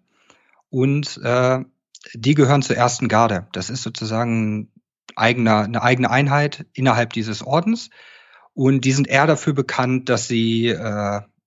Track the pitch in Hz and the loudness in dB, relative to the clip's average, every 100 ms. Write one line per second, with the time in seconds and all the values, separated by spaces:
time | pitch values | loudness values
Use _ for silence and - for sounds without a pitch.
0 | _ _ _ _ _ _ _ 127 135 143 | _ _ _ _ _ _ _ -2 0 0
1 | 143 - 120 123 127 131 131 _ _ - | -4 -6 -2 2 2 0 -4 _ _ -20
2 | - 117 127 147 131 143 135 120 120 - | -20 -4 2 4 4 4 2 0 0 0
3 | 120 110 117 95 - 95 92 127 113 - | 0 2 2 0 -4 -10 -8 -8 -8 -8
4 | 110 113 120 113 107 107 107 _ _ _ | -6 -4 -2 0 -2 -4 -8 _ _ _
5 | - - 113 123 113 107 104 117 120 127 | -14 0 2 2 2 2 2 0 0 2
6 | 127 123 143 143 147 - - - 131 117 | 2 2 2 2 0 -4 -14 -2 0 2
7 | 117 117 110 104 - 156 196 226 - - | -2 -4 -6 -6 -2 0 0 -4 -6 -20
8 | - - _ - _ - 131 135 135 135 | -20 -20 _ -20 _ 0 2 2 2 0
9 | 139 135 156 151 - 139 131 - 127 127 | 2 2 2 2 0 -2 -2 -2 -2 -2
10 | 127 120 - 117 113 113 117 110 117 104 | 0 -2 0 0 0 0 0 -2 -4 -4
11 | 101 104 104 _ | -4 -4 -8 _